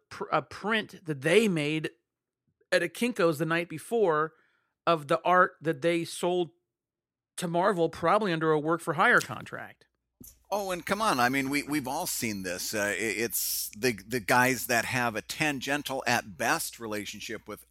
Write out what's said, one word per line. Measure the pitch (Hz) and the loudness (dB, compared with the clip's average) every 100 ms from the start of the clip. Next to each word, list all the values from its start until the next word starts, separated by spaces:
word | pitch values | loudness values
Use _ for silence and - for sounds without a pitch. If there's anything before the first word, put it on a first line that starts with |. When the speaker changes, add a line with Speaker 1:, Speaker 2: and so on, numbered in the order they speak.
| - | -14
Speaker 1:
pr-, | - 190 | -12 -2
a | 151 | -2
print | 139 - 196 220 - 185 | -2 -6 -4 -2 -4 -10
that | 160 143 | -8 -4
they | 147 190 226 | 4 4 4
made | 165 147 156 156 - _ _ _ _ _ _ - | 2 0 -2 -6 -10 _ _ _ _ _ _ 0
at | 185 | 0
a | 170 | 0
Kinko's | - 240 226 170 143 | -2 -2 2 2 2
the | |
night | 160 165 170 | 0 0 -2
before | 160 - 233 196 151 160 _ _ _ _ _ - | -8 -4 2 4 4 0 _ _ _ _ _ 0
of | 165 143 | 0 2
the | 165 | 0
art | - 180 185 - | 4 6 6 2
that | 151 151 | -4 0
they | 165 170 | 0 0
sold | 165 - 175 180 165 _ _ _ _ _ _ _ _ - | -2 -4 0 0 -2 _ _ _ _ _ _ _ _ -8
to | 175 | -2
Marvel, | 170 190 170 165 | 2 2 4 2
probably | - 165 208 214 | 2 2 4 2
under | 160 160 | 0 2
a | 156 | 2
work | 151 165 | 2 -2
for | - | -2
hire | 156 220 202 | 2 6 4
contract. | - 123 - - 110 - _ _ _ - - - - | 2 -8 -10 -12 -14 -18 _ _ _ -20 -20 -18 -6
Speaker 2:
Oh, | 202 190 | -4 -2
and | 180 | -4
come | - 202 | -2 0
on. | 220 139 | 2 4
I | 120 | 2
mean, | 135 135 | 2 0
we, | 143 | -2
we've | 131 147 135 | -2 -4 -2
all | 147 175 | -4 -4
seen | - 120 101 | -4 -4 -4
this. | 92 90 - | -6 -6 -4
Uh, | 110 101 | -2 0
i-, | 92 | 0
it's | 110 98 113 - - - - 107 | -2 -2 -2 -2 -4 -4 -6 -2
the, | 127 104 95 | -2 -2 -4
the | 123 | -4
guys | 95 127 127 123 - | 2 4 4 2 0
that | 117 107 | 0 0
have | 131 120 | 0 -2
a | 107 | -4
tangential | - - 156 139 131 143 - 131 - | -6 -2 -2 -2 -4 -4 -4 -4 0
at | 120 113 90 | 0 -2 -4
best | 117 160 - - | -2 -2 -4 -10
relationship | 117 107 98 104 - 107 - | -8 -6 -8 -12 -12 -12 -12
with | 101 - | -16 -8